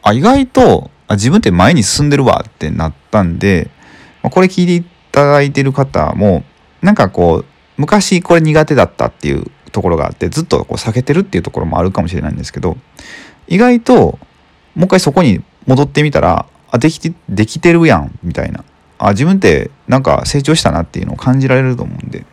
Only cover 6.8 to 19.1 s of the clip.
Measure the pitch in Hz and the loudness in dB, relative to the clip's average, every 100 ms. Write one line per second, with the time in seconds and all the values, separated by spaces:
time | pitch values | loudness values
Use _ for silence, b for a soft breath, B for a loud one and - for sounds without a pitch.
6.8 | 180 208 196 135 87 82 - _ _ - | 0 2 0 2 0 0 -4 _ _ -6
7.8 | 147 208 - 180 - 170 156 156 151 139 | 0 0 2 -2 2 2 4 2 2 2
8.8 | 92 - 58 _ 73 69 - _ - - | 0 -2 -6 _ -6 -6 -8 _ -10 -6
9.8 | 90 82 - - 85 147 165 - - - | -2 -2 -4 -6 -6 -6 0 0 0 -6
10.8 | - 113 127 156 196 90 - - 82 82 | -4 -4 0 -2 0 -4 -6 -6 -4 -2
11.8 | 90 - 85 95 80 78 - - 92 - | -2 -2 -4 -6 -6 -8 -10 -6 -6 -6
12.8 | _ - B B B B - 180 247 240 | _ -20 B B B B -4 2 4 2
13.8 | 233 233 - - - _ _ _ _ - | 4 4 4 -2 -18 _ _ _ _ -4
14.8 | 185 185 151 160 156 90 - _ - 131 | 0 2 2 2 2 0 -4 _ -2 0
15.8 | 143 147 151 104 82 82 - _ _ 117 | 0 0 0 0 0 0 -4 _ _ 0
16.8 | 151 160 165 170 - 98 110 - 170 170 | 0 0 -10 -10 -8 -2 -2 0 2 4
17.8 | 165 90 71 - 87 - - - - _ | 4 2 -2 -10 -8 -6 -8 -10 -16 _
18.8 | _ _ 107 | _ _ -2